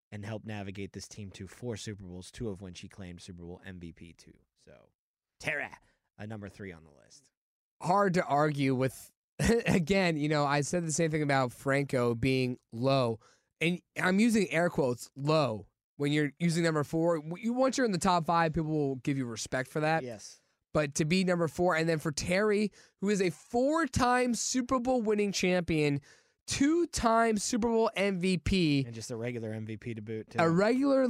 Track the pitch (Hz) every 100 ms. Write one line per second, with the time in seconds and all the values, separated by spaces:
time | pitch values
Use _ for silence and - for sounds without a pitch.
0 | _ 107 104 110 107 107 98 98 98 98
1 | - - 101 - 95 - 123 107 - 101
2 | 92 90 92 - 117 92 95 87 98 -
3 | 92 87 - 87 85 90 95 92 87 80
4 | 85 80 - - _ _ - 65 _ _
5 | _ _ _ _ - 147 120 - _ _
6 | _ - 107 110 101 - 98 82 80 71
7 | 52 - _ _ _ _ _ - - 190
8 | 202 175 170 139 151 143 135 127 131 -
9 | - _ _ - 147 233 208 185 156 196
10 | 180 160 147 151 143 147 143 180 165 151
11 | 165 156 147 139 127 - 139 135 139 131
12 | 120 117 135 131 127 123 _ 113 131 135
13 | 123 110 - _ _ - 160 175 - -
14 | 170 190 233 220 185 160 170 165 135 120
15 | - - 143 156 135 107 - _ _ -
16 | 143 147 147 - 175 165 165 156 143 160
17 | 165 170 156 175 220 240 262 254 247 185
18 | 196 180 160 170 165 160 156 156 143 135
19 | 135 139 123 110 - 131 127 160 151 160
20 | 127 107 - - _ _ _ 160 147 -
21 | 156 185 185 175 165 - 180 160 165 160
22 | 165 147 - 180 214 208 208 - - _
23 | 196 208 185 - - 240 262 320 320 -
24 | 247 247 247 226 - 254 247 269 240 254
25 | 214 208 208 185 185 180 170 160 147 143
26 | - - _ _ - - 277 339 339 -
27 | 233 226 226 220 - 247 233 226 226 -
28 | 202 190 185 180 - 190 160 143 123 113
29 | 107 113 120 120 110 110 107 107 - 110
30 | 107 110 104 - 165 170 208 254 277 269
31 | 254